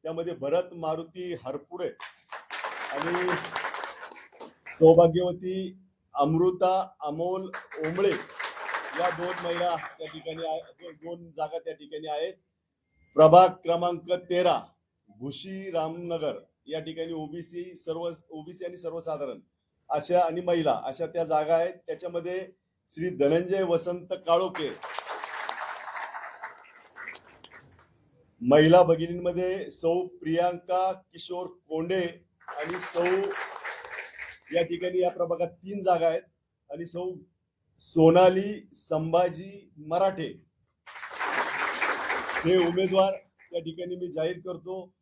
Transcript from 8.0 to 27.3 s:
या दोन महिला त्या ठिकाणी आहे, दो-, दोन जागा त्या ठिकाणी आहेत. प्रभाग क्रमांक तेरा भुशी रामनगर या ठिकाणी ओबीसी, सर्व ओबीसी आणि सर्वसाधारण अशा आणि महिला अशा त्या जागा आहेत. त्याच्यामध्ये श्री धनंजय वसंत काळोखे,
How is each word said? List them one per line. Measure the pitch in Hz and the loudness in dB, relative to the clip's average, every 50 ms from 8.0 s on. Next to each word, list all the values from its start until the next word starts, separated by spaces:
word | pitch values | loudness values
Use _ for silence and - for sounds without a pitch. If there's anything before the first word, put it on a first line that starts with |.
| 202 202 156 - - - - - - - - - - - - - - - - 165 | 0 0 0 -2 -8 -14 -12 -10 -10 -10 -10 -10 -8 -8 -8 -8 -8 -8 -4 -2
या | 175 180 | -2 -2
दोन | 165 160 175 180 180 170 175 | -2 -2 -6 -6 -6 -6 -4
महिला | 170 170 170 175 175 170 156 - - - | -4 -2 -2 0 -2 -2 -4 -6 -12 -14
त्या | _ 160 | _ -16
ठिकाणी | 147 - 156 - 165 160 165 165 | -14 -14 -14 -12 -12 -10 -8 -6
आहे, | 156 156 165 | -6 -6 -6
दो-, | 160 - - _ 175 175 156 | -8 -14 -20 _ -20 -20 -20
दोन | 151 156 170 175 175 170 170 | _ -14 -12 -12 -12 -14 -18
जागा | 147 151 156 151 160 165 | -8 -8 -6 -6 -6 -8
त्या | - 165 147 | -10 -10 -14
ठिकाणी | _ 151 147 156 151 160 | _ -16 -14 -12 -10 -8
आहेत. | 156 151 147 165 185 - _ _ _ _ _ _ _ _ _ _ _ _ _ _ _ _ | -6 -4 -4 -4 -6 -6 _ _ _ _ _ _ _ _ _ _ _ _ _ _ _ _
प्रभाग | - 156 156 165 180 185 185 | 8 10 12 12 12 12 10
क्रमांक | 185 - _ 165 170 170 175 175 175 160 165 175 | 6 -2 _ -2 0 2 0 -2 -2 -4 -2 -2
तेरा | 180 180 180 - 180 175 180 175 151 117 104 - _ _ _ _ _ _ _ | -2 -2 -2 0 0 4 4 4 4 2 -2 -10 _ _ _ _ _ _ _
भुशी | _ - 104 120 143 135 - - 190 190 190 190 190 | _ -16 -10 -10 -10 -10 -10 -12 -12 -12 -10 -10 -4
रामनगर | 165 165 156 160 165 175 175 170 170 165 151 143 120 - - _ _ _ _ | -2 -2 -2 -2 -6 -8 -8 -6 -6 -4 -4 -6 -6 -8 -14 _ _ _ _
या | - 151 160 | -10 -10 -8
ठिकाणी | 151 160 160 165 165 165 170 | -8 -10 -10 -10 -8 -8 -8
ओबीसी, | 156 156 147 147 170 165 - 170 175 180 185 175 | -10 -10 -10 -12 -14 -14 -12 -12 -12 -12 -12 -16
सर्व | 175 - 170 160 165 170 170 165 160 _ _ | -14 -10 -8 -8 -6 -6 -8 -8 -10 _ _
ओबीसी | 160 156 151 170 175 180 190 | -16 -16 -14 -16 -14 -12 -12
आणि | 175 180 | -12 -10
सर्वसाधारण | 175 175 165 160 170 165 165 156 143 143 131 113 98 _ _ _ _ _ _ _ _ _ - | -10 -12 -10 -10 -8 -8 -6 -6 -6 -6 -8 -10 -14 _ _ _ _ _ _ _ _ _ -4
अशा | - 151 143 - 175 180 | -4 -4 -2 2 2 2
आणि | 175 165 160 175 | 2 2 0 -4
महिला | 175 175 175 170 156 147 120 104 - | 0 0 0 2 2 2 0 0 -2
अशा | 131 - - 170 | -8 -6 -6 -8
त्या | 156 - 170 165 | -6 -4 -4 -2
जागा | 151 160 151 151 151 165 | 0 0 0 2 4 2
आहेत. | 165 170 180 185 - _ | 2 2 0 -4 -8 _
त्याच्यामध्ये | - 160 160 175 175 170 170 165 175 180 190 185 185 - _ _ _ _ _ _ _ | -10 -10 -8 -8 -6 -6 -6 -4 -4 -4 -6 -6 -8 -16 _ _ _ _ _ _ _
श्री | - 156 175 180 | -10 -6 -6 -6
धनंजय | - 127 139 143 160 170 180 175 190 196 190 | 0 2 4 4 4 2 2 0 0 0 2
वसंत | 170 170 165 165 175 175 180 180 - | 2 0 0 0 -2 -6 -6 -6 -8
काळोखे, | 185 185 - 165 170 175 190 180 - - 156 131 - - - - - - - - - - - - - - - - - - - - - - - - - - - - - - - - - - - - - - - - - - - - _ - - - - - _ - | -10 -6 2 2 2 4 2 0 -4 -4 -6 -6 -6 -10 -12 -10 -10 -10 -8 -8 -10 -10 -10 -10 -10 -8 -8 -8 -8 -8 -8 -10 -10 -12 -12 -12 -12 -12 -12 -12 -12 -14 -14 -14 -16 -16 -16 -16 -16 -20 -20 -20 -20 -20 -20 -20 _ -16 -16 -16 -16 -18 _ -20